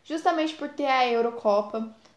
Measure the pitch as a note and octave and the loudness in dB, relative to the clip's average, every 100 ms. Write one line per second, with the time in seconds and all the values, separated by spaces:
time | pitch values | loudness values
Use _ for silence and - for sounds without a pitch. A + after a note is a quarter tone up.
0 | - D#4+ F4+ E4 D#4 - D4 - C#4 C4 | -8 -4 0 0 0 -4 -10 -4 0 2
1 | B3 A#3 A#3 A#3 G#3+ G3+ G#3 A3 A3+ - | 4 2 0 0 2 2 0 -4 -8 -12
2 | - | -20